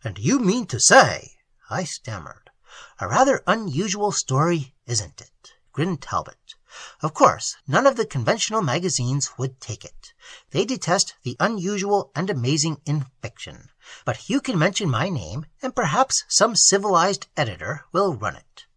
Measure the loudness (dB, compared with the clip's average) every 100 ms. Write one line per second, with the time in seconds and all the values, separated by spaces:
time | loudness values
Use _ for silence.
0 | -8 -4 0 2 2 0 -2 0 8 8
1 | 8 2 -10 -20 _ _ -8 -6 -6 -10
2 | -10 -10 -12 -20 _ _ _ -20 -20 _
3 | -2 2 4 4 2 0 0 -2 -2 -2
4 | -2 -2 -2 0 2 0 -4 _ -6 -4
5 | -6 -14 -20 _ -20 _ _ -4 -4 -4
6 | -4 -6 -6 -16 _ -20 _ -20 -20 -6
7 | -6 4 4 4 -6 -12 -2 4 4 2
8 | -4 -2 0 0 0 -2 0 0 -2 -2
9 | -2 -2 -4 -6 -8 -8 -12 -12 -12 -20
10 | -20 _ -20 -20 _ -4 -2 -2 0 -2
11 | -2 -10 -10 -2 -2 -2 -4 -4 0 0
12 | 0 -6 -4 -2 0 0 0 -4 -2 -2
13 | -4 _ -14 _ -18 -18 -20 _ -20 -10
14 | -6 -6 -2 -4 0 2 2 0 -2 0
15 | -2 -4 -6 -10 -10 _ -8 -2 0 2
16 | 2 0 0 2 2 4 4 4 4 4
17 | 4 0 -6 -4 -2 -2 -8 -8 -4 0
18 | 0 0 -4 -6 _ -20 -20